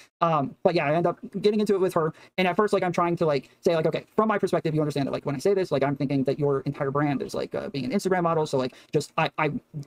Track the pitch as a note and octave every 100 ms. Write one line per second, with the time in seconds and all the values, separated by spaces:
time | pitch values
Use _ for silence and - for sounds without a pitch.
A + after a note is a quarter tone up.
0 | - - E3+ D#3 C3+ - F#3+ E3+ C#3+ D#3
1 | F3 E3 G#3 G3 G3 G#3+ G#3 G3 F#3 F3
2 | D#3+ - - - F#3 E3+ G#3+ G3 F3+ E3+
3 | F3 E3+ E3 C#3+ - _ - E3 D#3+ C#3+
4 | - - A3 G#3 F#3+ E3+ E3 D#3 D3+ C#3+
5 | A#3+ C3+ - C3+ G3 G3 F3+ C#3+ C#3 -
6 | C#3 C#3+ C3 C3+ C#3+ C3+ C#3+ C#3+ C#3 C#3+
7 | D3 C3 - - - C#3+ C#3+ C#3 - G3+
8 | F#3+ F#3 E3+ E3 D#3 C3+ B2+ - - D#3
9 | - - D#3 - D#3 - - D3+